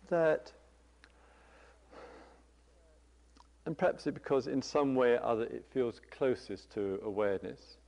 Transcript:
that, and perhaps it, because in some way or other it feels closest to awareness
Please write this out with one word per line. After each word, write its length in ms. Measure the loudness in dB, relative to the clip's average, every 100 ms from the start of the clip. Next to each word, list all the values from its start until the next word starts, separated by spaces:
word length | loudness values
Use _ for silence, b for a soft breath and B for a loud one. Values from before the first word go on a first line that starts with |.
| 0
that, 420 | 2 4 2 -2 -20 -20 _ _ _ -20 b b b b b b b _ B B B B B B _ _ _ _ -20 _ _ _ -20 -20 _
and 140 | -10 0
perhaps 280 | 0 0 -6
it, 60 |
because 360 | -6 0 0 0
in 120 | -4
some 340 | 0 0 2
way 200 | 4 4
or 80 | 4
other 200 | 2 0
it 200 | -2 -6 -6
feels 260 | -2 -2 -4 -16
closest 600 | -2 0 0 -4 -12 -10
to 280 | -6 -4 -4
awareness 760 | -4 0 0 0 -4 -12 -18 -20